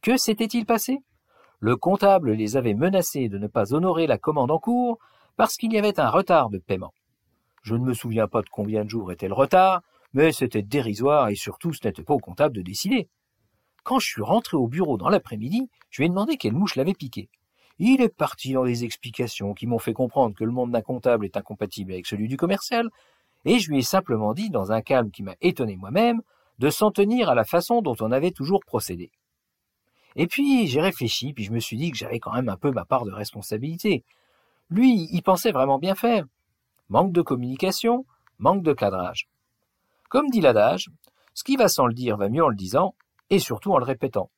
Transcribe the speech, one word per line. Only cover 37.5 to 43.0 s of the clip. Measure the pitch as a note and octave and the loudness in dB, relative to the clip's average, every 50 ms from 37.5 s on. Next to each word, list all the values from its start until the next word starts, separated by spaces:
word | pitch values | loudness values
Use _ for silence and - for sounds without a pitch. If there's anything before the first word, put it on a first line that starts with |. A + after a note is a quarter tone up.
| C3 C3 - F#3 F#3+ - - A3+ A#3 B3 C4 _ _ _ _ _ _ | -4 -2 -2 -2 -2 0 0 0 0 0 -2 _ _ _ _ _ _
manque | _ G2+ C#3 F#3 G3+ F3 | _ 2 2 2 4 2
de | D#3+ C#3+ | 0 0
cadrage. | - - G2+ F#2+ F#2 F2+ F2+ - - - _ _ _ _ _ _ _ _ _ _ _ _ _ _ _ _ _ | 2 2 0 0 -2 -6 -6 -8 -10 -12 _ _ _ _ _ _ _ _ _ _ _ _ _ _ _ _ _
Comme | - B3+ D#4 C#4+ | 0 0 0 2
dit | B3 A3+ E3+ | 0 4 4
l'adage, | C3+ A#2 G#2+ G#2 A#2 - - - - - _ _ _ _ _ _ _ _ | 6 6 6 4 4 2 0 -4 -10 -14 _ _ _ _ _ _ _ _
ce | - - | -14 -4
qui | - C4+ | -2 2
va | C4+ A#3 F#3 | 2 4 2
sans | - - C3+ | 4 2 2
le | A#2+ A#2 | 0 0
dire | A#2+ B2+ A#2+ G#2+ G2+ | -2 -2 -4 -2 0
va | G2 G2+ | 0 0
mieux | A2+ D#3 E3 | 2 2 2
en | C#3+ | 2
le | A2+ | 0
disant, | G2 F#2+ F#2 G#2+ C#3 F3+ F#3+ - _ | -2 -6 -2 0 0 0 0 -4 _